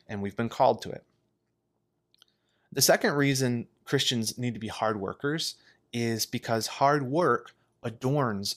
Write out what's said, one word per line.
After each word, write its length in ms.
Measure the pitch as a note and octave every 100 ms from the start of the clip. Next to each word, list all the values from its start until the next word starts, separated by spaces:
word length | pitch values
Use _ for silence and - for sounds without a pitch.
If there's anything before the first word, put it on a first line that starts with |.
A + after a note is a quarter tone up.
| -
and 140 | G#2
we've 160 | G2+ A2
been 100 | A2+
called 340 | - B2+ A#2
to 60 | F2+
it. 140 | - _ _ _ _ _ _ _ _ _ _ _ _ _ _ _ _ _
The 100 | C3+
second 340 | C3+ G3 A3 C#3+
reason 520 | C#3 C3 B2+ A#2+ - _
Christians 540 | - C#3 - A#2+ A2 -
need 160 | B2
to 60 | G#2
be 100 | G#2+
hard 320 | - A2 G#2+
workers 540 | G2 F#2 C#3+ D#3+ - - _ _ -
is 340 | A#2+ A#2 A2+ -
because 420 | A#2+ - A2+ -
hard 360 | - C#3 D3
work 520 | B2+ D#3 D#3+ A#2 - _ _ _
adorns 720 | A#2+ A2+ B2+ D3 B2 G2+ G2+